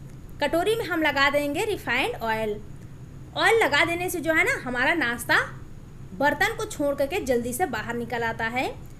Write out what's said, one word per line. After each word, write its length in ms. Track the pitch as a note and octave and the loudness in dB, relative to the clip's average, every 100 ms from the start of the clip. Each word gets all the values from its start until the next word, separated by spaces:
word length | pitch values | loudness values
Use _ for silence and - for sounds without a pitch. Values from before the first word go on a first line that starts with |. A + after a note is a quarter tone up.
| - - - - | -14 -14 -12 -4
कटोरी 340 | D4 E4 G4 A4+ | 0 2 2 0
में 80 | |
हम 180 | E4+ E4+ | 0 2
लगा 260 | D#4 C#4 C#4 | 2 4 4
देंगे 340 | D4 C#4+ D4 | 2 0 0
refined 500 | A4 - - A#3+ G4 B4 | -2 -2 -2 0 0 -2
oil। 400 | A3+ A3 A3 G#3 - - - - - - - - | -2 -2 -2 -4 -8 -14 -14 -14 -14 -14 -8 2
ऑयल 220 | F4 A4+ | 4 6
लगा 260 | D#4+ C#4+ | 6 4
देने 240 | E4 E4+ F4+ | 2 0 -2
से 100 | F4+ | -2
जो 140 | D4 | 2
है 100 | D#4+ | 4
ना 120 | G#4 C5 | 4 2
हमारा 320 | B3+ B3 C#4 | -2 0 2
नाश्ता 420 | E4+ A#3+ A#3 - F4 C5+ - - - - - - | 4 2 0 2 2 2 -6 -12 -14 -14 -14 -10
बर्तन 420 | - C#4+ - G4+ A4 | 2 2 4 0 0
को 80 | G#4 | -6
छोड़ 280 | - C#4+ | -2 0
करके 260 | C#4 C#4 F#4+ | 0 0 0
जल्दी 300 | C4 A#3+ A#3+ | 2 2 2
से 140 | A#3+ F#4 | -2 0
बाहर 280 | A3+ A3 A#3+ | -2 -4 -6
निकल 260 | A#3 A#3 | -4 -2
आता 240 | A#3 A3+ A3+ | -2 -2 -2
है। 200 | B3 F4 C5 - | 0 -2 -4 -14